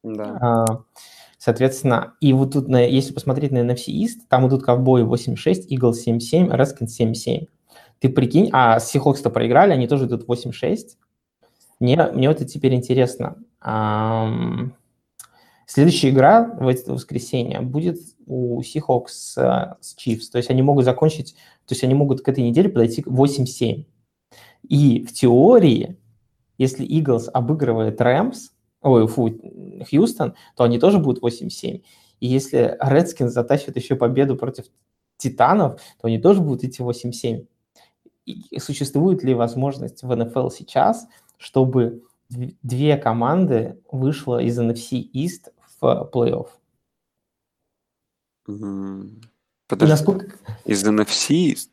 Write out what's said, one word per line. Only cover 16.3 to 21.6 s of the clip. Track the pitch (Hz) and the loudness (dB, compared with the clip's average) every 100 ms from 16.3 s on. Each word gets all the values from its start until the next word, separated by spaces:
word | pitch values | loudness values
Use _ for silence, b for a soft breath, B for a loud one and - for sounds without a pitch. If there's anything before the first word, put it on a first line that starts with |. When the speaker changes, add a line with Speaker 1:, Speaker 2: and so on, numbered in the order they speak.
| 226 233 - | 6 4 -2
Speaker 2:
в | 131 | -2
это | 127 131 | -2 -4
воскресенье | 127 - 131 - 131 123 - | -10 -8 -10 -6 -6 -4 -6
будет | 127 143 170 165 - _ - | -6 -4 -4 -6 -14 _ -10
у | 127 123 120 | -6 -4 -6
Seahawks | 131 156 - 123 - | -6 -8 -2 -2 -2
с, | - - - 131 - - - | -18 -12 -2 0 0 -4 -14
с | - - | -20 -10
Chiefs. | - 110 - | -6 -6 -6
То | 123 | -8
есть | 120 | -2
они | 131 | 0
могут | 135 139 127 | 2 4 2
закончить, | 120 156 156 139 b b b | 2 0 -2 -12 b b b